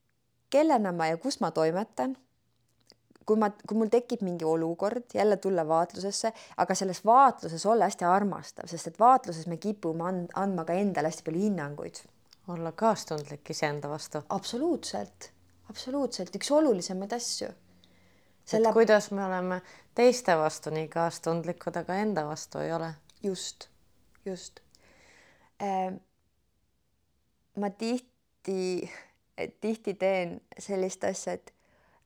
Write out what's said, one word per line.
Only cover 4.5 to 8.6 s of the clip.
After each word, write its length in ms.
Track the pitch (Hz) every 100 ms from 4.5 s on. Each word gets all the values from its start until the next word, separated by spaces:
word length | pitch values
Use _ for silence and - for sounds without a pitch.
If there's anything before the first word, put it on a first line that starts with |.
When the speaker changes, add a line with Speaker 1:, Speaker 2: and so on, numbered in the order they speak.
| 165 165 170 202 240 240
Speaker 1:
jälle 240 | 208 208 196
tulla 280 | 196 180 156
vaatlusesse, 640 | 160 175 - 190 - 226 220 - -
aga 180 | - 185
selles 280 | 196 175 202
vaatluses 600 | 247 269 - 165 165 196
olla 180 | 226 185
hästi 160 | - 175
armastav, 600 | 190 208 160 - -